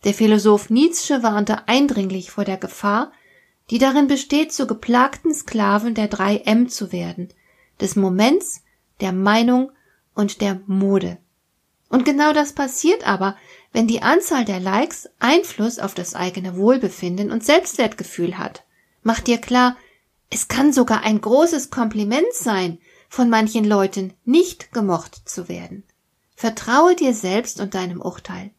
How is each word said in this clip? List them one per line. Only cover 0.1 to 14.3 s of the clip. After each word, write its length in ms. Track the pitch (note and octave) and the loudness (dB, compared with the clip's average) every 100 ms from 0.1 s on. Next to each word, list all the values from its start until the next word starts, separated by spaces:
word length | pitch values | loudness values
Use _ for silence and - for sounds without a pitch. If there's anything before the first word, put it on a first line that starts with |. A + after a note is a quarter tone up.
Philosoph 560 | G3+ G#3+ G#3+ G#3 G#3 - | 2 4 6 6 4 4
Nietzsche 540 | A3+ D#4+ E4+ - C#4 | 2 4 2 -2 0
warnte 440 | A3+ G#3 G#3 G#3+ - | 0 0 -2 -4 0
eindringlich 640 | B3 C#4+ A3+ F#3+ F#3+ F3+ | 2 2 0 -2 -6 -8
vor 140 | - G3+ | -6 -6
der 100 | F#3+ | -6
Gefahr, 560 | F#3 - G3+ G#3 D4 _ _ _ _ _ _ | -8 -6 -2 -2 -4 _ _ _ _ _ _
die 100 | A#3 | 2
darin 280 | C4+ C4+ C#4 | 4 4 2
besteht, 460 | C#4 - C#4+ D#4 | 0 0 -2 0
zu 120 | - B3+ | -4 -4
geplagten 680 | A3 - A#3+ C4+ - E4 | -4 0 2 2 0 -4
Sklaven 600 | D4 - A3 G3+ G#3 A#3 | -4 -4 -2 2 2 0
der 140 | A3+ G#3 | -2 -4
drei 300 | G#3 G3 G#3 | -2 -2 0
M 320 | - A3 B3 | 2 2 2
zu 240 | - G3 | -2 -8
werden, 400 | F3+ E3+ E3+ F3+ _ _ _ _ _ | -6 -8 -10 -12 _ _ _ _ _
des 160 | F#3+ G#3 | -2 0
Moments, 640 | F#3+ F3+ A3+ F4 - - _ _ _ _ | 0 2 4 2 -2 -14 _ _ _ _
der 100 | G3 | -4
Meinung 600 | F#3 G3 A3 A#3 B3+ C4 _ _ _ _ | 0 2 4 4 2 0 _ _ _ _
und 260 | - G3+ - | -2 -2 -2
der 220 | G#3 F#3+ G3 | -4 -4 -4
Mode. 500 | F#3+ G3 G3 F3 F3 _ _ _ _ _ _ _ | -2 2 0 -2 -10 _ _ _ _ _ _ _
Und 140 | B3+ | 0
genau 300 | B3+ C#4 D4+ | 2 2 2
das 200 | D4+ D4 | 2 -2
passiert 540 | - C#4 - D#4 A4+ - | -4 -6 -2 0 0 0
aber, 280 | F#3+ F#3+ G3 - - _ | -2 -2 -6 -20 -20 _
wenn 160 | A3+ A3+ | -2 0
die 140 | A#3 | 0
Anzahl 420 | A3 E4 G4+ | 2 2 2